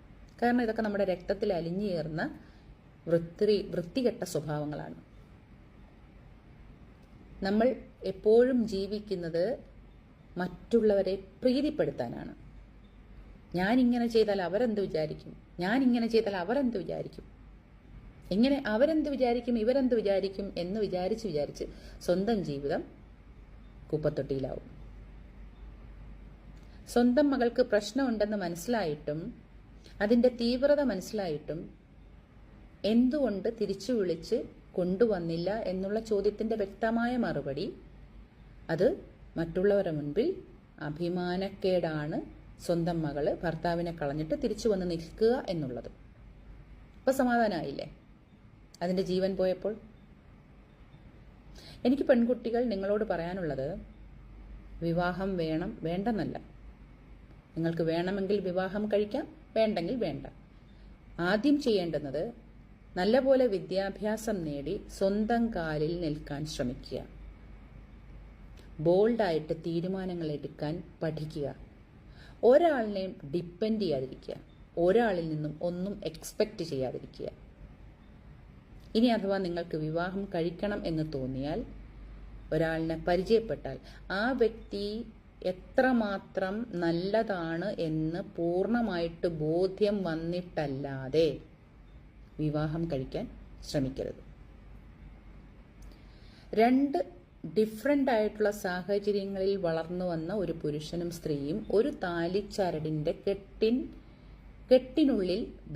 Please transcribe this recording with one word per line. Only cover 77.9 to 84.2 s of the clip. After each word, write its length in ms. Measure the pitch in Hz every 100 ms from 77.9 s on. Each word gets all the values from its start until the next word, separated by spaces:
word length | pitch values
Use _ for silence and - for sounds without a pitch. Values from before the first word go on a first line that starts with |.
| - - - - - - - - - - 220
ഇനി 120 | 247 214
അഥവാ 220 | 196 196 180
നിങ്ങൾക്ക് 300 | 175 170 156 156
വിവാഹം 360 | 165 180 190 196
കഴിക്കണം 480 | 175 170 170 208 202 170
എന്ന് 160 | 160 156 143
തോന്നിയാൽ, 460 | 131 131 143 196 - - - - - - - - -
ഒരാളിനെ 440 | 156 160 160 160 165 175
പരിചയപ്പെട്ടാൽ 680 | 180 185 226 226 139 135 131 - - - 190